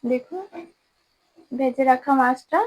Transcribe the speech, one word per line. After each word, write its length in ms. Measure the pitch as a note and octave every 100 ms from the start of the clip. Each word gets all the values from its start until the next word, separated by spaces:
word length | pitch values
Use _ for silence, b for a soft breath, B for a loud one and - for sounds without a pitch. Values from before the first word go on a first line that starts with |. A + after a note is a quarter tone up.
দেখুন, 400 | A#3+ B3 B3+ F4+ G4 F4 E4+ _ _ _ _ _ _ _ _
ভেজে 320 | B3 C4+ B3+
রাখা 280 | C4 B3+ C4+
মাছটা 460 | C4+ B3 B3+ - E4